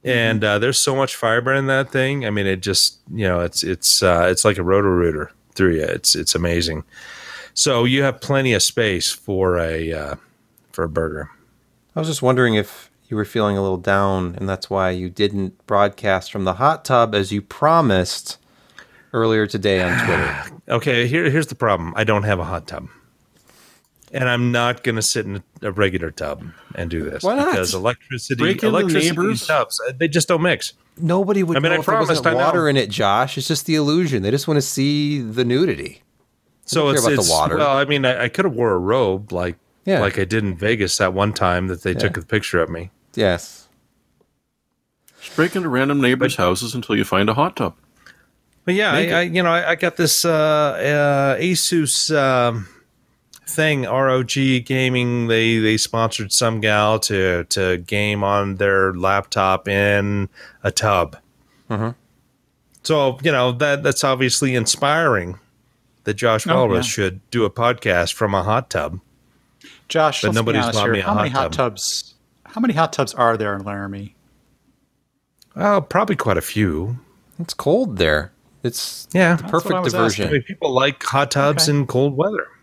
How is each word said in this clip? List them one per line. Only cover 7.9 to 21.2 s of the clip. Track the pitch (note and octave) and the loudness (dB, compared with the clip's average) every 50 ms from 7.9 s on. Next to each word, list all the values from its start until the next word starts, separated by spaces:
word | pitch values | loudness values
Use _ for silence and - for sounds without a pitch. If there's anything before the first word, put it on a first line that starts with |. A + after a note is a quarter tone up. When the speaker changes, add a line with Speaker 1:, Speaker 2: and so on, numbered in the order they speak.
| C3 C3+ C#3 | 2 2 2
Speaker 2:
have | C3+ B2+ - | 0 -2 -4
plenty | - - C#3+ C#3 C3+ C3 A#2 | -4 -2 0 0 2 2 2
of | F#2+ - | 2 2
space | - - - A#2 G#2+ F#2+ F2 - - | 0 0 0 0 0 0 0 -2 -4
for | - - - - G2+ F#2 F#2+ F#2 F2+ F2 | -6 -6 -6 -4 -2 0 2 2 2 0
a, | E2+ E2 D#2+ D#2+ E2 D#2+ | 0 -2 -4 -4 -4 -4
uh, | E2 D#2 D2+ C#2+ C#2 - _ _ _ _ _ _ _ _ _ _ | -6 -6 -8 -10 -10 -12 _ _ _ _ _ _ _ _ _ _
for | - - E2+ | -6 -6 -6
a | E2 | -4
burger. | D#2 E2+ E2 D#2+ D2+ D2+ D2+ - - _ _ _ _ _ _ _ _ _ _ _ _ | -2 -4 -4 -4 -6 -8 -12 -14 -16 _ _ _ _ _ _ _ _ _ _ _ _
Speaker 1:
I | E3 | -6
was | D#3+ D#3+ | -4 -4
just | D#3 - | -4 -2
wondering | C3 B2+ C3 B2+ B2+ A#2+ A2 | 0 2 4 4 4 4 4
if | G#2+ G2 - - - - _ _ _ _ _ | 0 0 -2 -8 -20 -20 _ _ _ _ _
you | A#2+ G#2+ | -4 -4
were | G#2+ | -4
feeling | - - A#2 G#2+ G#2 G2+ G2 | -4 -2 -2 0 0 0 0
a | |
little | G2 G2 F#2+ F2+ | 0 -2 -2 -2
down, | E2+ G2 G2 G2 G2 G2 F#2+ F#2+ F2+ F2 F2 F#2 | 0 0 2 2 2 2 0 0 -2 -4 -6 -6
and | G2 G2 | -6 -6
that's | F#2+ F#2 - - | -6 -6 -6 -4
why | G2 G2 F#2+ F#2 | -2 0 0 0
you | F#2 F2+ F2+ F2+ | -2 -4 -6 -8
didn't | F2+ - G#2 G2+ G#2 G2+ F#2+ F#2 - _ _ - | -2 0 0 0 0 -2 -6 -6 -8 _ _ 0
broadcast | G#2+ G2+ G2+ G2+ F#2+ - - G#2 F#2+ F#2 - - | 2 2 2 2 0 -4 -2 0 0 0 -2 -6
from | - G#2+ F#2+ | -6 -4 -2
the | F#2+ F2+ | -2 -2
hot | F#2 C3 D3 D#3+ D#3 - | 2 2 0 0 0 -2
tub | - C3+ A#2+ A#2 A2+ G#2 | 0 2 2 2 4 2
as | G#2 G2 F#2+ G#2+ | -2 0 0 -2
you | G#2 | -6
promised | G2 _ - - - D3+ E3 E3 D#3 B2 G2 F#2 F2+ - - - - - - - _ _ _ _ _ _ _ - - _ _ - - _ | -6 _ -6 0 2 4 4 4 4 4 4 2 2 0 -4 -8 -10 -12 -14 -14 _ _ _ _ _ _ _ -20 -20 _ _ -20 -20 _
earlier | - A#2+ A2+ A2+ A2+ A2 G#2+ G2+ | -2 0 2 2 2 2 2 0
today | - A2 F#2+ G#2 G2 F#2 | -2 -2 0 2 2 2
on | F2+ F2+ F2 - - | 2 0 0 0 0
Twitter. | - F2 D#2 D2 D2 - - - - - - | 0 0 0 -2 -4 -6 -8 -12 -14 -18 -20
Speaker 2:
<sighs> | _ - | _ -2
Okay, | A2+ A#2 - D3 B2+ A#2+ A#2+ A#2+ | -2 -2 0 0 0 0 0 0
here, | C3 E3 | 0 0